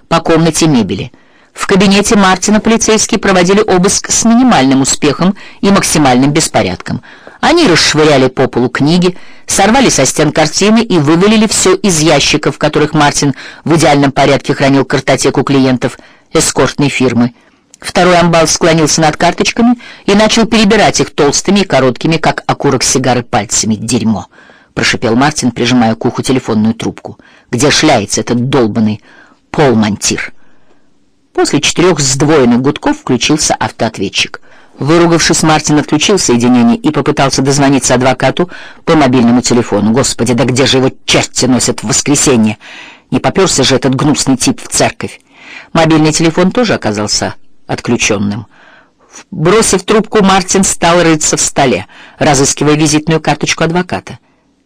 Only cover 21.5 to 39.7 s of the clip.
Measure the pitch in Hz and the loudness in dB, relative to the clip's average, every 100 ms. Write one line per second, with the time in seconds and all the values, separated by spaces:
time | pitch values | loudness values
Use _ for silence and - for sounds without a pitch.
21.5 | 202 180 135 131 120 156 160 151 - - | 0 0 0 0 0 -2 0 -2 -2 -4
22.5 | 135 143 131 - 143 131 120 - 113 98 | -2 0 0 0 0 0 -2 -2 -6 -4
23.5 | - 104 107 113 120 113 98 - - - | -4 -4 -4 -2 -2 0 -2 -6 -20 -20
24.5 | - _ - 113 - 120 117 147 - 127 | -20 _ -6 -4 -2 -2 0 0 0 -4
25.5 | - 120 127 113 110 123 - - 131 - | -2 0 2 2 0 -4 -4 -2 -2 -2
26.5 | 107 110 113 101 - - - _ _ _ | 0 0 -2 -8 -10 -16 -20 _ _ _
27.5 | 120 143 - 156 120 98 - - 120 127 | -2 0 2 2 0 0 -6 -2 -2 0
28.5 | 135 110 110 107 107 - - - _ _ | 0 0 0 -2 -4 -12 -20 -20 _ _
29.5 | - 143 110 104 92 - - - - - | 0 2 2 0 -2 -4 -6 -8 -14 -20
30.5 | - - - _ _ _ _ _ 359 359 | -20 -20 -20 _ _ _ _ _ -4 -2
31.5 | 143 - - 180 170 139 139 151 160 120 | -2 -2 0 0 0 -2 0 2 2 4
32.5 | 120 139 - 285 - - 123 - 151 - | 2 0 -2 -4 -4 -2 -2 0 -2 -2
33.5 | - 110 - 113 - 95 - - - - | -4 -6 -4 -6 -4 -6 -6 -8 -10 -20
34.5 | - - - 135 170 170 165 - 160 160 | -20 -20 -6 0 2 4 2 2 0 2
35.5 | 156 - 151 - 151 - 196 - 120 123 | 0 0 -2 0 -2 0 0 0 2 2
36.5 | 123 117 113 151 147 135 151 135 - 135 | 4 2 2 0 0 -2 0 0 0 0
37.5 | 139 139 139 - 127 127 127 131 - 180 | 0 2 2 0 0 0 0 -2 -2 -6
38.5 | - - - - 156 131 127 117 123 - | -8 -20 -8 0 2 4 2 2 2 2
39.5 | 120 113 | 0 0